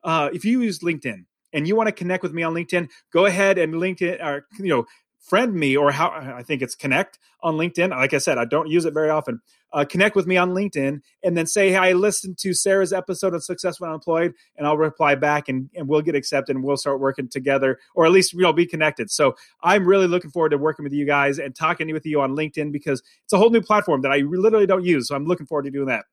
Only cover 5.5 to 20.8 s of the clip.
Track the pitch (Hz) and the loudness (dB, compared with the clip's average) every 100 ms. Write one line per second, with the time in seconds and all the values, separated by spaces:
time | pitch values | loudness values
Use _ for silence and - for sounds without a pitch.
5.5 | 185 143 135 143 143 165 - 131 123 120 | 0 2 4 2 2 -2 -2 -12 -14 -6
6.5 | 143 123 - 143 131 202 _ _ _ 170 | -4 -4 -6 -2 0 -2 _ _ _ -4
7.5 | 156 170 170 185 131 135 143 170 131 120 | -2 -2 0 -2 0 0 0 0 0 0
8.5 | 147 156 170 160 147 156 156 147 117 _ | 0 2 0 0 0 0 0 -2 -10 _
9.5 | _ _ 151 147 175 208 202 175 185 180 | _ _ -4 -2 2 2 2 0 2 2
10.5 | 180 202 151 135 147 _ _ 185 170 165 | 0 -4 -2 -4 -4 _ _ -2 -2 -2
11.5 | - 196 185 185 180 208 196 190 180 196 | 2 2 4 4 4 2 -2 -8 -8 -4
12.5 | 175 196 196 185 190 180 185 190 170 - | -2 2 2 2 -2 -4 -4 -2 -4 -8
13.5 | 175 185 165 175 156 170 165 170 - _ | -6 -6 -6 -10 -8 -2 0 0 -4 _
14.5 | - 147 151 156 151 151 139 147 147 143 | -6 -2 0 0 2 2 2 2 0 -2
15.5 | 131 135 180 143 151 151 147 - 139 135 | -6 -6 -10 -2 0 0 -2 -2 -4 -2
16.5 | 139 135 143 147 135 135 135 131 139 131 | -4 -2 -2 -2 -2 -2 -4 -8 -6 0
17.5 | 139 135 131 _ - 160 185 185 175 180 | 0 0 -2 _ 2 4 6 2 2 2
18.5 | 156 175 160 156 143 107 - 143 - - | 2 0 0 -2 -2 -6 0 0 0 -16
19.5 | _ 165 202 180 196 185 180 170 175 160 | _ 2 4 6 4 4 0 -4 -2 0
20.5 | 143 151 147 | 2 -2 -4